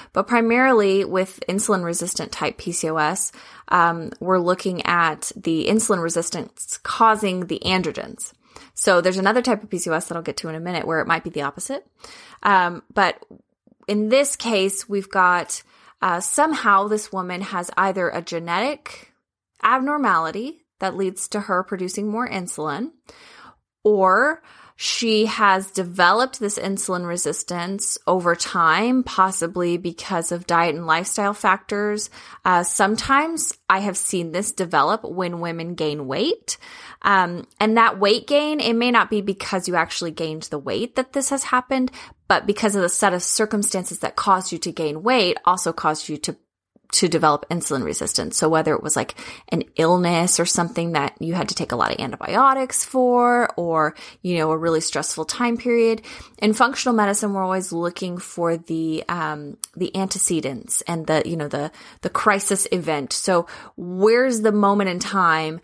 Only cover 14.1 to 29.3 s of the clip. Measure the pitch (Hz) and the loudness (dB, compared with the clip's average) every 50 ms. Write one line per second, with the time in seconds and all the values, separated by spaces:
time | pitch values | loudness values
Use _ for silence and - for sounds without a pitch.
14.1 | 254 277 285 277 - - - 233 226 190 190 196 196 - - - 202 196 190 - | 4 4 4 2 -2 -4 -2 0 0 2 2 0 -2 -4 -6 -4 -4 -4 -4 -2
15.1 | - 190 180 180 180 175 - - - - - _ _ _ _ - _ - - 185 | 2 2 4 4 4 2 0 -4 -8 -12 -12 _ _ _ _ -20 _ -4 -2 -2
16.1 | 170 180 - - - 294 302 320 294 - - 214 202 190 202 208 214 214 - - | -2 -2 -2 -2 0 2 2 2 0 0 4 4 4 4 4 2 -2 -2 -4 -4
17.1 | 196 190 180 180 175 180 196 - 202 175 175 - - - 190 196 190 196 175 170 | -8 -8 -6 -6 -6 -8 -8 -6 -6 -6 -6 -4 -2 0 0 0 0 0 -2 -2
18.1 | - 170 165 - 175 165 170 170 170 190 233 285 294 - - - - - - _ | -2 -4 -6 -6 -8 -6 -4 -2 -2 -2 0 -2 -4 -6 -10 -18 -20 -20 -20 _
19.1 | _ _ _ _ _ _ _ _ _ _ - 220 254 262 262 285 294 294 262 208 | _ _ _ _ _ _ _ _ _ _ 0 2 2 2 0 -2 -2 0 0 2
20.1 | 180 165 165 160 - 202 240 294 330 _ _ _ _ - 196 190 - 185 196 185 | 2 2 0 -2 -4 -6 -8 -10 -12 _ _ _ _ -6 -6 -4 -2 -2 -4 -4
21.1 | 190 - - - - 208 202 - 185 180 190 - 202 180 185 180 - 202 208 214 | -4 -6 -8 -6 -6 -6 -4 -2 -2 -2 -2 -2 -4 -6 -6 -6 -6 -4 -4 -4
22.1 | 208 233 247 - 208 190 180 175 - 165 151 156 143 165 247 320 - _ _ - | -4 -4 -4 -6 -6 -8 -8 -8 -8 -6 -6 -6 -6 -6 -8 -8 -12 _ _ -20
23.1 | - - - - - - - - - _ _ _ _ _ - 208 214 196 185 185 | -20 -20 -20 -20 -20 -20 -20 -20 -20 _ _ _ _ _ 2 4 6 6 6 6
24.1 | 185 220 262 302 330 330 - - - - - - _ - - - - - 240 226 | 6 6 4 2 0 -4 -8 -20 -20 -20 -20 -20 _ -8 -6 -4 -4 -2 0 2
25.1 | 220 208 220 214 - 226 214 196 190 190 196 - - - 185 175 175 190 175 180 | 4 4 4 2 2 4 4 6 6 4 0 -4 -4 -6 -6 -2 2 4 4 6
26.1 | 202 233 262 262 - - 220 202 - - - 196 196 196 - - 185 180 175 170 | 6 4 2 0 -2 -4 -4 -4 -4 -4 -4 -4 -4 -4 -4 -4 -4 -4 -4 -4
27.1 | 175 175 - 147 170 - - - 175 175 170 185 196 208 - - - - - - | -4 -4 -2 -4 -4 -4 -6 -8 -6 -6 -6 -6 -6 -4 -4 -4 -6 -4 -2 0
28.1 | 185 185 170 170 170 175 - - - 180 165 160 160 185 220 247 254 254 247 - | 0 2 2 0 0 0 -2 -2 0 2 4 4 4 4 4 2 2 2 0 0
29.1 | - - 190 190 | 0 0 2 2